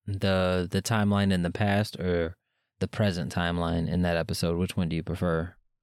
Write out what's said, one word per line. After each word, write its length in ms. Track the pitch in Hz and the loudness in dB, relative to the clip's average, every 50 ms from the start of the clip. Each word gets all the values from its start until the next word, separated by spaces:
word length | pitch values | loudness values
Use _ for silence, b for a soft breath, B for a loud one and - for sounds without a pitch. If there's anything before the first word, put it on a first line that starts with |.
| _ | _
the, 640 | 104 101 101 - 95 95 92 92 90 92 90 90 92 | -8 -4 -2 0 2 2 4 2 2 2 0 0 0
the 120 | - 98 | -2 -2
timeline 500 | - - 117 107 104 101 101 101 101 98 95 | 0 0 0 2 2 2 2 4 4 4 2
in 80 | 90 87 | 2 0
the 80 | 87 | 0
past 440 | 92 - 107 101 101 104 107 - - - | -2 0 0 2 2 2 0 -2 -4 -4
or 360 | 90 90 87 85 82 80 - - _ _ _ _ _ _ _ - | -2 0 0 0 0 -2 -6 -10 _ _ _ _ _ _ _ -6
the 80 | 95 | -6
present 460 | - - - 107 101 87 87 - - - | -4 -2 0 0 0 0 -2 -4 -4 -2
timeline 560 | 87 87 87 87 85 85 85 85 85 80 80 | -2 -2 0 0 0 0 0 0 0 0 0
in 120 | 85 90 90 | 0 0 2
that 140 | 87 85 | 2 2
episode? 400 | 82 78 - 92 - 87 85 85 | 0 -2 -2 -4 -2 -2 0 0
Which 200 | 85 92 90 - | 0 -2 -2 -2
one 120 | 98 87 80 | -2 -2 -2
do 60 | 82 | -2
you 80 | 80 78 | -4 -4
prefer? 520 | - 87 - 90 87 82 80 82 87 - _ _ _ _ _ | -4 -4 -2 0 0 0 0 -2 -4 -8 _ _ _ _ _